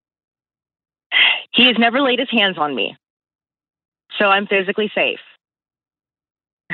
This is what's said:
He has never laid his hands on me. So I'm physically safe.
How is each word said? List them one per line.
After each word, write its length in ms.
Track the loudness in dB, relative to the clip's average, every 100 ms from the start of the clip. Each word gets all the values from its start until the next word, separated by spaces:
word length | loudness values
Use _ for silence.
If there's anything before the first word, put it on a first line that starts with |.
| _ _ _ _ _ _ _ _ _ _ _ 0 2 0 -2
He 140 | 2 2
has 100 | 4
never 220 | 2 2
laid 180 | 0 0
his 100 | -2
hands 300 | 0 0 -2
on 160 | -4
me. 220 | -2 -6 -8 _ _ _ _ _ _ _ _ _ _ _ -2
So 60 | 2
I'm 220 | 2 2
physically 420 | 0 0 -2 -2 -2
safe. 240 | -2 -4 -14 _ _ _ _ _ _ _ _ _ _ _ _ _ -12